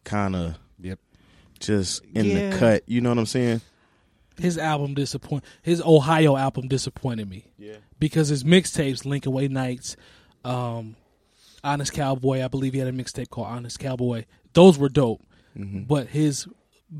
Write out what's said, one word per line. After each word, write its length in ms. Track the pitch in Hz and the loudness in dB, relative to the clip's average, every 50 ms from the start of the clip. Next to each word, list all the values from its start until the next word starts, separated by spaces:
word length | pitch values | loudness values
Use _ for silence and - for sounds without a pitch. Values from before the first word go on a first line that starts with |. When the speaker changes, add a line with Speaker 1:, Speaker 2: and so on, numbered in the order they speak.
| - | -12
Speaker 1:
kinda 540 | - 107 104 101 98 95 90 85 82 80 - - _ _ - | -6 -4 -4 -2 -2 -2 -4 -4 -6 -8 -10 -16 _ _ -16
Speaker 2:
Yep. 180 | 90 90 95 - _ _ _ _ _ _ _ _ _ _ _ - | -12 -12 -12 -14 _ _ _ _ _ _ _ _ _ _ _ -10
Speaker 1:
just 420 | - - 107 101 92 87 - - - - - | -4 -2 0 0 0 -2 -6 -10 -10 -6 -2
in 140 | 214 110 - | 0 0 2
the 60 | 196 | 2
Speaker 3:
Yeah. 240 | 175 - 196 190 185 | 0 0 -2 0 2
Speaker 1:
cut. 240 | 120 113 107 101 - | 4 4 4 2 0
You 140 | - 117 120 | -2 -2 0
know 100 | 120 123 | 0 0
what 80 | 120 120 | 0 0
I'm 80 | 113 | -2
saying? 340 | 104 - 131 123 120 113 113 - _ _ _ _ _ _ _ _ _ _ _ _ _ _ - | -2 -2 -2 0 0 -2 -2 -6 _ _ _ _ _ _ _ _ _ _ _ _ _ _ -4
Speaker 4:
His 200 | 175 180 170 160 | -4 -2 -2 -2
album 360 | 156 160 151 143 143 139 139 | -2 -2 -2 -2 -2 -4 -4
disappoint-, 500 | 139 139 - - 135 - - 151 135 - - - _ | -4 -4 -4 -6 -10 -8 -6 -8 -8 -8 -12 -20 _
his 180 | - 165 170 170 | -2 -2 -2 0
Ohio 560 | 160 170 160 151 131 156 165 160 160 147 135 | 6 8 8 8 8 6 4 4 6 4 4
album 320 | 135 135 135 - 131 127 127 | 4 0 -2 -2 -4 -4 -4
disappointed 600 | 135 127 - 127 - - - 131 117 110 104 98 | -4 -4 -4 -6 -8 -6 -6 -6 -6 -6 -8 -10
me. 180 | 92 104 - _ _ - | -12 -16 -18 _ _ -20
Speaker 1:
Yeah. 180 | 104 104 107 107 _ _ _ - | -20 -18 -18 -20 _ _ _ -4
Speaker 4:
Because 300 | 156 151 - 160 156 143 | -4 -2 0 0 0 0
his 160 | 151 135 123 | 0 0 2
mixtapes, 600 | 151 180 190 165 - - - 151 135 131 - - | 4 4 4 4 2 -4 -2 -2 -2 -2 -6 -6
Link 180 | 135 143 139 - | -6 -6 -4 -4
Away 220 | 139 131 131 143 139 | -2 -2 -2 -2 -2
Nights, 480 | 135 135 131 127 127 123 - - - - - - - - _ _ _ _ - | -2 -4 -4 -4 -6 -8 -10 -14 -16 -16 -20 -20 -20 -20 _ _ _ _ -8
um, 520 | 123 127 123 123 120 113 117 113 110 113 _ _ _ _ _ _ _ _ _ _ - - - - | -6 -6 -4 -4 -6 -8 -8 -10 -14 -18 _ _ _ _ _ _ _ _ _ _ -20 -18 -8 -4
Honest 280 | 143 143 147 139 - - | -4 -4 -2 -4 -6 -4
Cowboy, 500 | 156 143 135 135 127 127 131 131 131 127 | -4 -2 -2 -2 0 0 0 0 0 -4
I 40 | 127 | -4
believe 260 | - 135 135 135 127 | -4 -4 -4 -2 -2
he 40 | 135 | -2
had 100 | 131 127 | -4 -4
a 40 | |
mixtape 380 | 127 127 123 - - - 120 - | -6 -6 -8 -10 -10 -12 -12 -10
called 160 | - 127 123 120 | -10 -10 -8 -8
Honest 300 | 117 123 120 117 - - | -10 -10 -12 -12 -12 -10
Cowboy. 460 | 143 135 127 120 123 123 120 113 113 _ _ _ _ _ | -8 -8 -4 -2 -2 -2 -2 -4 -8 _ _ _ _ _
Those 260 | - 165 180 190 160 139 | 8 10 10 10 10 8
were 100 | 143 139 | 4 0
dope. 320 | 127 156 131 117 110 - _ _ _ _ _ _ - 104 | 2 2 2 2 0 -4 _ _ _ _ _ _ -16 -14
Speaker 1:
Mm-hmm. 260 | 101 98 101 95 131 | -12 -10 -8 -8 -4
Speaker 4:
But 240 | 127 151 143 120 - | -2 -2 -2 -2 -4
his 380 | - 147 151 151 139 - - - - _ _ _ _ _ _ - 165 | -2 0 0 0 0 -4 -10 -14 -18 _ _ _ _ _ _ -18 -10